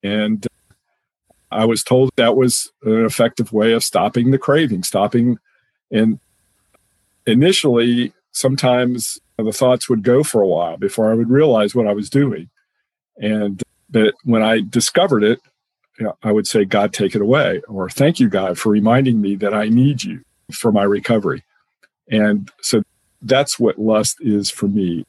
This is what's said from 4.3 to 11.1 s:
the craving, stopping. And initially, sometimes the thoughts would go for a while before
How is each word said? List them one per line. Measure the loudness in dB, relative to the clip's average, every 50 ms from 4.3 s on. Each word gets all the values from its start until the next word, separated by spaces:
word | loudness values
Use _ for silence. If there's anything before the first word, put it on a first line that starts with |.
the | 0 0
craving, | 0 0 0 2 2 0 -2 -4 -6
stopping. | -4 -2 0 -2 0 0 0 0 0 -2 -4 _ _ _ _ _ _ _ _ _ _
And | -2 0 2 2 0 -2 _ _ _ _ _ _ _ _ _ _ _ _ _ _ _ _ _ _ _ _ _
initially, | 0 2 4 4 4 2 2 2 2 2 2 2 2 2 0 -2 -4 _ _ _ _
sometimes | _ -2 -2 -2 -2 0 0 2 2 2 0 0 -2 -4 -6 -10 -12 -14 _ _ _
the | -4 -4 -4
thoughts | -2 0 2 2 2 0 0 -2
would | -2 -2 2
go | 2 2 2
for | 2 2 0 2
a | 2
while | 2 2 0 -2 -4 -6
before | -4 -6 -6 -2 0 0 0